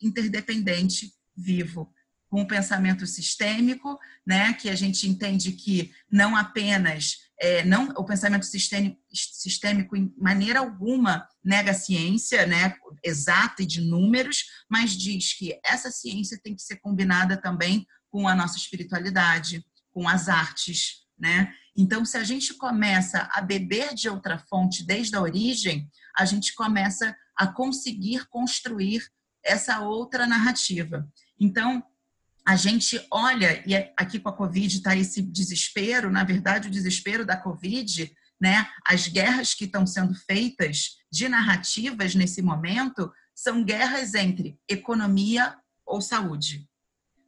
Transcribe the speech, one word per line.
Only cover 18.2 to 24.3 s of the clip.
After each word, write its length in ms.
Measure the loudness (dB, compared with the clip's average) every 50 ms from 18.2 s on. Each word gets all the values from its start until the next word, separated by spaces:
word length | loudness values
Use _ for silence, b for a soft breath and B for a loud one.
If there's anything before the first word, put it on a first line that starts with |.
| 2
a 80 | 2 2
nossa 220 | 2 2 0 -4
espiritualidade, 1080 | -6 -8 -8 -8 -10 -8 -6 -6 -4 -4 -2 0 2 2 4 2 2 0 -4 -8 -8 -10 _ _ _ _ _
com 180 | _ -4 0 2
as 180 | 2 2 2
artes, 760 | 2 2 2 2 0 -4 -6 -6 -4 -4 -4 -4 -4 -6 -12 _ _ _
né? 360 | _ 0 2 4 4 2 0 B B B B B
Então, 300 | 2 4 4 4 0 0
se 120 | -2 -2
a 60 | -2 -2
gente 300 | -2 -2 -2 -2 -4 -6
começa 760 | -6 -4 -2 0 2 2 4 4 2 2 2 0 -4 -2 -2 -2
a 80 | -4
beber 520 | -2 0 -2 -2 -2 -2 -2 -2 -2 -4 -4
de 140 | -4 -4
outra 300 | -4 -4 -4 -6 -6